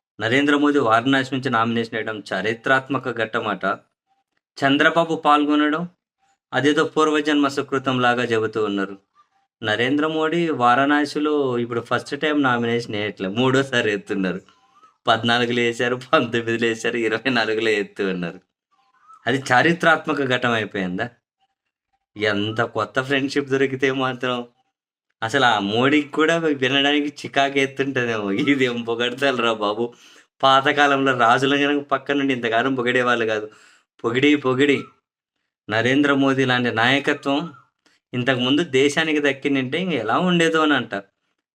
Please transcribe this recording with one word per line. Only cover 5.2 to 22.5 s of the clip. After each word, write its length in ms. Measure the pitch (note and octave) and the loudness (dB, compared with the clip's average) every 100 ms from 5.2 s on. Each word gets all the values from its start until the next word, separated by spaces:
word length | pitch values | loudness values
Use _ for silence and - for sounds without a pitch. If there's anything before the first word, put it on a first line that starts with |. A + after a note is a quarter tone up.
| D3 D3 D3 D3 D3+ D#3 F3 _ _ _ _ _ _ | 2 4 2 0 0 -2 -6 _ _ _ _ _ _
అదేదో 320 | C3 C#3 D3 | 0 2 2
పూర్వజన్మ 640 | D#3 D3+ D#3 D3+ D3 D3 C#3 | 0 0 2 2 0 2 2
సుకృతం 520 | C#3 C3+ C3+ C3 B2+ | 0 -4 -4 -2 0
లాగా 240 | B2 A#2+ | 2 0
చెబుతూ 400 | A#2+ A2+ A2 A2+ | 0 0 0 -2
ఉన్నారు. 340 | G#2+ G2 G2 G2 _ _ _ _ _ _ | -2 -2 -4 -8 _ _ _ _ _ _
నరేంద్ర 440 | A2 G#2+ B2 D3 D#3 | -4 0 0 0 0
మోడీ 420 | D#3+ D#3 E3+ E3 | -2 -2 0 -2
వారణాసిలో 1080 | C3 A#2+ B2 C#3 D3 D3 D3+ D3+ D3 C3+ B2 | 2 4 4 4 2 0 -2 0 0 0 -2
ఇప్పుడు 220 | A#2+ A#2 | -4 -6
ఫస్ట్ 400 | A2+ A#2+ - C#3 | -4 -4 -4 -4
టైమ్ 220 | D#3 D3 | -2 0
నామినేషన్ 520 | C3+ A#2+ A#2 A#2+ A#2+ | 0 0 0 -2 -4
వేయట్లే, 340 | G#2+ G#2 - F#2+ | -6 -6 -6 -4
మూడోసారి 640 | G#2+ C3 C3 C3+ B2 G#2+ | 0 2 2 0 0 0
ఎత్తున్నారు. 480 | G2+ - G2+ F#2 F2+ - _ _ _ _ _ - | -2 -4 -4 -2 -4 -10 _ _ _ _ _ 0
పద్నాలుగులో 560 | A2+ A2+ A#2+ A#2+ A#2+ | 0 2 0 0 0
వేశారు, 340 | A#2 A#2 B2 B2+ | 0 0 -2 -4
పంతొమ్మిదిలో 720 | - D#3+ A#2 A#2 A2+ A2+ A#2 | 0 0 0 -2 -2 0 0
వేశారు, 280 | A2+ A#2 A#2 | -2 -4 -2
ఇరవై 340 | A2 A2 C3+ | -2 -2 -2
నాలుగులో 400 | B2 G#2+ A2 A2+ | 0 0 0 0
ఎత్తు 320 | G#2 G2 - | 0 -2 -4
ఉన్నారు. 380 | G2 F2+ F2 F2+ _ _ _ _ _ _ - - - | -4 -4 -6 -10 _ _ _ _ _ _ -20 -10 -4
అది 160 | C3 C3 | -4 2
చారిత్రాత్మక 680 | B2+ D3+ E3+ E3 D#3 D#3 C#3+ | 2 2 2 2 2 0 -4
ఘట్టం 300 | C3+ B2 B2 | -2 0 0
అయిపోయిందా? 580 | A2+ G2+ G#2 F#2 F2+ A#2+ - _ _ _ _ _ _ _ _ _ G#2 | -2 -4 -6 -6 -6 -8 -12 _ _ _ _ _ _ _ _ _ -4
ఎంత 440 | G#2 G2+ G#2+ | -2 -2 -2